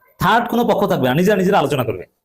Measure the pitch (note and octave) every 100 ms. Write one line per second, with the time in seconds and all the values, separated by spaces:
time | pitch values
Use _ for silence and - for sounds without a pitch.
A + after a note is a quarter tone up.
0 | _ - F3+ A3+ A#3+ A#3 A3+ G3 G3 E3+
1 | B2+ C#3 F#3 G3+ F#3 G3 C#3+ C#3 A2 F#2
2 | - _